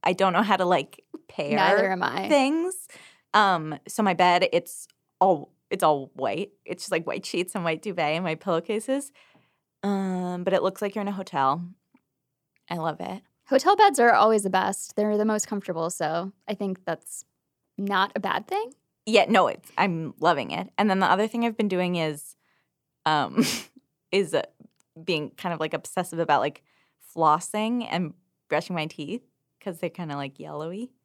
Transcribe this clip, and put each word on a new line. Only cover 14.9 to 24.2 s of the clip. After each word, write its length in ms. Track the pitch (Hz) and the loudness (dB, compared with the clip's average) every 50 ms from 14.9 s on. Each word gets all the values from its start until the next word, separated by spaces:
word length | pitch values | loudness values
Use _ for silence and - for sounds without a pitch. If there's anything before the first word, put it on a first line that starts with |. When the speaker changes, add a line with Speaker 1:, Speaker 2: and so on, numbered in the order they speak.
| - | -4
Speaker 2:
They're 200 | - 208 214 214 | -2 0 0 2
the 80 | 208 214 | 0 0
most 220 | 220 214 214 - - | 0 0 -2 -2 -4
comfortable, 420 | 214 202 196 - 170 165 160 170 | -6 -6 -6 -6 -4 -4 -4 -4
so 420 | 175 - 165 151 160 170 180 196 - _ _ - | -4 -4 -4 -2 -2 -2 -4 -6 -12 _ _ -10
I 60 | 214 | -8
think 300 | 190 208 196 190 185 _ | -6 -4 -6 -6 -6 _
that's 400 | - 165 - _ - - - - _ _ _ _ _ _ _ _ _ _ | -8 -8 -8 _ -16 -18 -18 -18 _ _ _ _ _ _ _ _ _ _
not 360 | - 202 196 202 185 190 - - | -8 -4 -2 0 0 0 0 -2
a 60 | - | -6
bad 260 | 185 196 - - - | -4 -2 -4 -4 -4
thing. 260 | - 370 403 440 247 - _ _ _ _ _ _ | -4 -4 -4 -4 -6 -10 _ _ _ _ _ _
Speaker 1:
Yeah, 200 | - 220 202 - - | 4 4 4 6 6
no, 180 | 220 196 180 117 | 6 4 4 4
it's, 220 | - - _ - _ - | 0 -4 _ -10 _ -2
I'm 360 | 180 196 170 160 160 139 - _ | 0 0 0 -4 -6 -8 -6 _
loving 300 | 156 175 170 143 117 71 | 2 2 2 2 -2 -4
it. 180 | 76 - 185 - _ - | -6 -8 -8 -6 _ 0
And 100 | 208 214 | 2 2
then 80 | 190 190 | 2 2
the 80 | 190 | 4
other 220 | - 185 190 214 220 | 2 2 2 2 -2
thing 160 | - 233 233 | -2 -2 -2
I've 120 | 233 220 | -2 -2
been 120 | - 214 202 | -2 -2 0
doing 260 | 190 180 185 175 180 | 0 0 0 0 -2
is, 380 | 175 160 156 151 147 - - - _ _ _ _ _ _ _ _ _ _ _ _ _ _ | -2 -2 -4 -4 -8 -12 -20 -20 _ _ _ _ _ _ _ _ _ _ _ _ _ _
um, 400 | 160 156 147 131 80 65 - 254 - - - - - _ - | 0 0 0 0 0 0 0 0 0 0 -6 -8 -14 _ -20
<laughs> 340 | _ _ _ _ _ _ | _ _ _ _ _ _
is, 220 | - 196 | 0 0